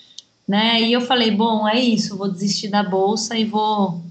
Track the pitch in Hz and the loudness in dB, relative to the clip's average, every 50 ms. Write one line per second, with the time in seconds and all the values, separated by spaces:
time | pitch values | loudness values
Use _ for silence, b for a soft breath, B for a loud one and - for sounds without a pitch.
0 | B B B B B B B _ _ - 196 208 220 226 233 226 226 226 240 247 | B B B B B B B _ _ -2 0 2 2 2 2 2 2 2 2 0
1 | 240 - 269 247 226 220 202 202 226 233 220 214 214 214 220 254 254 240 214 196 | 0 0 0 2 2 2 2 2 2 2 2 0 0 0 2 2 2 2 2 0
2 | - - 202 185 202 190 180 - 202 202 196 - - 202 202 208 202 180 185 190 | 0 -4 -6 -4 -4 -4 -4 -2 -2 -2 -2 -4 -4 -2 0 0 0 0 0 2
3 | 190 202 226 220 220 - 233 220 220 214 214 214 214 214 214 208 196 185 170 170 | 2 2 0 0 -2 -4 -2 -2 -2 0 0 0 0 0 0 0 0 0 -2 -6
4 | - - | -10 -12